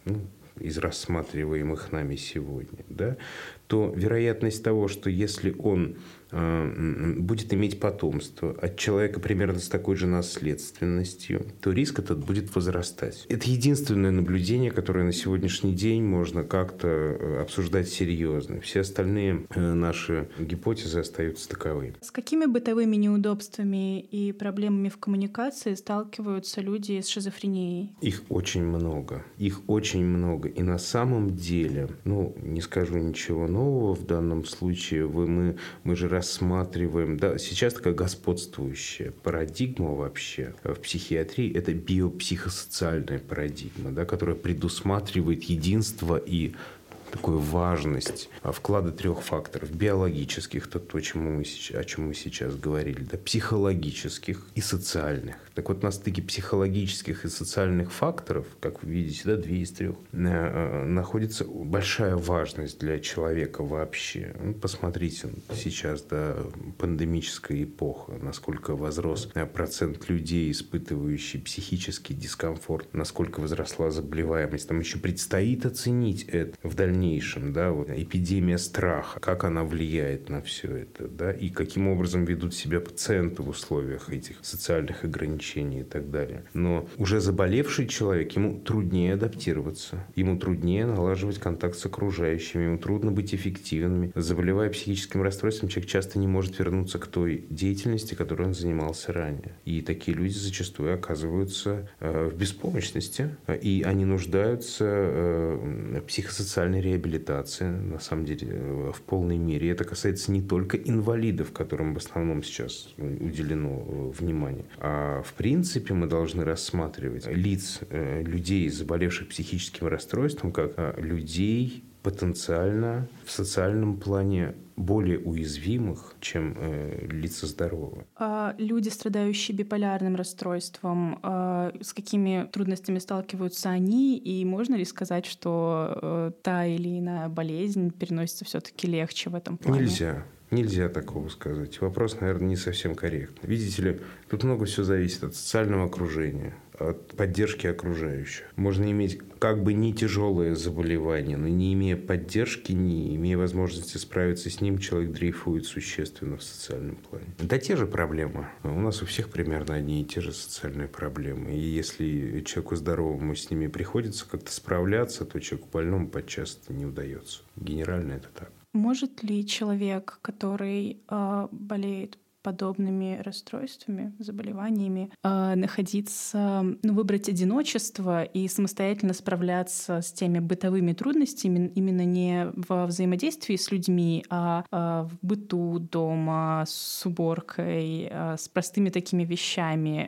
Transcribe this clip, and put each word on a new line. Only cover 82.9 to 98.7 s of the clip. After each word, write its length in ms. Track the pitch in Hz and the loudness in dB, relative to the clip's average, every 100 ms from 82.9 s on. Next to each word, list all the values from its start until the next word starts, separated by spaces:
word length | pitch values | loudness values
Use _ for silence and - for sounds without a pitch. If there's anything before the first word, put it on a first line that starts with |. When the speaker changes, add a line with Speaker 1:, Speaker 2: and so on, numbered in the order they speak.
| - - 98 87 90 | -4 0 2 2 -2
Speaker 1:
в 60 | 69 | -6
условиях 600 | 71 - 73 67 69 - | -6 -4 -2 -2 -4 -6
этих 260 | 69 - - | -8 -8 -12
социальных 640 | - 92 - 82 73 90 | -10 -6 -2 0 0 -4
ограничений 760 | 82 76 78 78 - 76 71 65 | -4 -2 -2 -4 -4 -4 -2 -4
и 40 | |
так 260 | 65 78 71 | -6 -6 -4
далее. 340 | 73 67 65 - | -2 -4 -6 -6
Но 340 | 82 87 85 - - | 0 2 2 -2 -2
уже 240 | 98 107 | 2 4
заболевший 640 | 95 92 92 113 143 - 131 | 4 4 4 4 2 0 0
человек, 460 | - 104 90 - | 0 2 2 2
ему 260 | 95 101 - | 2 0 0
труднее 540 | - 107 90 92 90 | 0 0 2 4 4
адаптироваться, 920 | 101 110 - - 78 73 - - 90 95 - | 4 0 0 0 0 -2 -6 -8 -8 -4 0
ему 220 | 95 90 | 2 2
труднее 480 | 92 85 87 98 120 | 2 2 4 4 4
налаживать 520 | 104 87 95 101 101 | 2 2 2 0 -2
контакт 380 | 90 82 87 - | -2 0 -2 -2
с 80 | |
окружающими, 800 | 95 - 101 85 82 82 - 87 | -6 -2 0 2 2 0 0 0
ему 160 | 85 85 | 2 2
трудно 340 | 90 104 107 | 0 0 2
быть 220 | 98 98 | 2 0
эффективными. 760 | 95 95 92 - 80 87 90 90 | -2 -2 -4 -2 0 2 2 2
Заболевая 560 | 90 82 87 90 98 107 | 0 0 2 4 4 2
психическим 500 | - - 98 - 98 | 0 -2 -4 -2 0
расстройством, 480 | 95 95 107 107 95 | 2 2 0 0 -2
человек 220 | 92 90 | -2 0
часто 280 | 98 95 101 | 0 2 2
не 80 | 98 | 4
может 320 | 95 95 92 | 4 2 0
вернуться 400 | 87 92 92 - | 2 2 0 -4
к 80 | - | -4
той 380 | 92 85 76 - | 0 2 0 -4
деятельности, 640 | 78 95 98 120 110 107 | -2 0 2 0 0 -2
которой 320 | 90 80 80 90 | -4 -2 0 0
он 80 | |
занимался 580 | 87 87 | 0 0